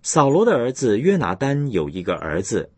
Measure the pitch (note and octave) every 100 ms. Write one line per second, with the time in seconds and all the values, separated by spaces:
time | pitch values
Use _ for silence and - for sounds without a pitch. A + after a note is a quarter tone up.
0 | - E3 C#3 D3+ A#3 D#3 A#2+ B2+ B2+ G#2
1 | D#3+ G3 G2 F2+ C#3 C#3+ C#3+ G2 D2 E2+
2 | F2+ E2+ D#2+ D#2+ G2 G#2+ D#2